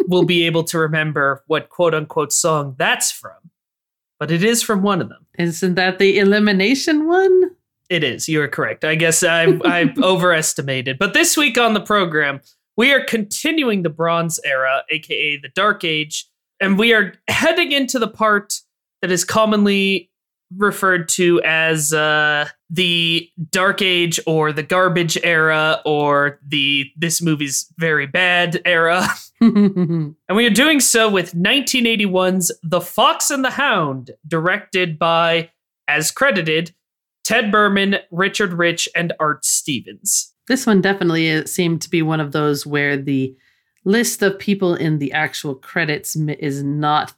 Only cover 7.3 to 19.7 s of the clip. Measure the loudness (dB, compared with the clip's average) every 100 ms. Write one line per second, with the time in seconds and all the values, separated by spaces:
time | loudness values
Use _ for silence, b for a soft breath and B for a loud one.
7.3 | 4 2 -2 _ _ -6 -2 -2 -4 -2
8.3 | 0 0 -2 -4 -2 -2 2 2 2 2
9.3 | 4 4 4 2 2 2 2 2 4 4
10.3 | 2 0 -4 -4 -4 -4 -4 0 2 2
11.3 | 2 0 2 2 0 0 0 0 0 -2
12.3 | -4 b b _ 0 2 2 0 -4 -4
13.3 | -6 -2 0 0 0 -2 -2 -2 0 -2
14.3 | -4 -4 -2 0 -2 -4 -8 -6 -6 -4
15.3 | -6 -8 -2 -2 -2 -4 -4 -4 -10 -12
16.3 | _ _ -6 0 2 4 4 2 -6 -6
17.3 | 0 0 0 0 -2 -2 -2 -4 -2 0
18.3 | 0 -2 -10 -12 _ _ _ -2 -2 0
19.3 | 0 2 2 2